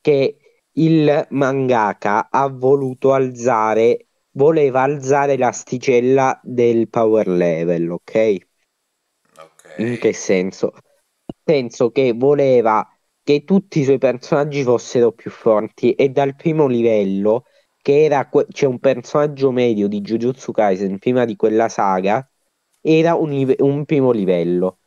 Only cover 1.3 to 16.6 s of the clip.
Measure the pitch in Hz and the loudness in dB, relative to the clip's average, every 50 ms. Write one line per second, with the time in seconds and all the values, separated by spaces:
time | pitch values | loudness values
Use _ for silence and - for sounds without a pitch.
1.3 | - 135 139 131 135 139 135 127 127 117 107 101 95 _ - 104 101 110 - _ | -4 -2 -2 -2 -2 -2 -2 0 0 0 0 0 -2 _ -4 -2 -2 -2 -2 _
2.3 | - 127 139 139 135 127 123 131 139 139 135 131 127 - - 135 135 135 135 127 | -2 -2 -2 -2 -4 -2 0 2 2 2 0 -6 -8 -2 0 0 2 2 0 -2
3.3 | 127 120 117 123 123 110 107 110 110 110 113 117 120 - - _ _ _ _ _ | -6 -4 -2 -2 0 0 0 0 0 2 2 2 2 0 -6 _ _ _ _ _
4.3 | _ 135 139 156 165 156 147 135 123 131 131 139 151 147 131 131 139 143 143 143 | _ 0 2 2 4 4 2 2 2 0 0 0 -2 -4 -2 -2 0 0 2 0
5.3 | 139 127 123 120 110 - - - - 123 - - 127 120 120 127 131 135 131 131 | 0 0 0 -2 -2 -6 -10 -10 -10 -6 -2 0 2 2 2 2 2 2 2 0
6.3 | 123 - _ - 127 123 120 117 117 117 113 104 - 120 113 110 110 110 104 95 | -2 -4 _ -8 -2 0 2 2 2 2 0 -2 -2 0 0 2 2 2 0 0
7.3 | 92 90 90 87 82 80 85 85 87 82 85 85 87 85 _ - - 110 110 113 | 0 0 0 0 0 -2 -2 -2 -2 -2 -2 -6 -6 -10 _ -4 -2 0 0 0
8.3 | 101 90 _ _ _ _ _ _ _ _ _ _ _ _ _ _ _ _ _ _ | 0 -2 _ _ _ _ _ _ _ _ _ _ _ _ _ _ _ _ _ _
9.3 | _ - 80 _ _ _ _ 85 78 - 107 120 120 113 - 113 98 - - - | _ -20 -20 _ _ _ _ -20 -10 -8 -6 -6 -6 -2 -2 -2 -2 -2 -4 -2
10.3 | 104 92 92 95 - - - - - - _ _ _ _ _ _ _ _ _ _ | 0 0 0 -2 -4 -6 -6 -6 -6 -10 _ _ _ _ _ _ _ _ _ _
11.3 | - _ _ - 165 139 123 117 - - 131 120 - 143 135 127 113 117 127 139 | -20 _ _ 0 0 0 0 -4 -4 -2 -2 0 0 0 0 0 0 2 2 2
12.3 | 147 143 139 135 127 123 110 113 107 107 - _ _ _ _ _ _ _ _ - | 2 4 4 4 4 4 4 2 0 0 -2 _ _ _ _ _ _ _ _ 0
13.3 | 147 147 147 - 190 196 190 _ - 165 139 131 139 127 - 127 120 123 - - | 0 0 2 0 0 0 0 _ -2 -2 2 2 0 2 2 0 -2 -2 -4 -4
14.3 | 170 147 147 151 143 143 139 120 123 113 - - - 127 117 113 - _ - 101 | -2 -2 -2 -2 -4 -4 0 0 0 0 0 -4 0 2 2 2 0 _ -16 -16
15.3 | - - - 120 110 104 107 107 _ - - 123 - - 131 139 131 143 139 139 | -16 -4 0 2 2 2 0 -4 _ -2 -2 -2 0 2 0 0 0 -2 -2 -2
16.3 | 135 _ - 170 156 156 | -6 _ -4 -4 0 0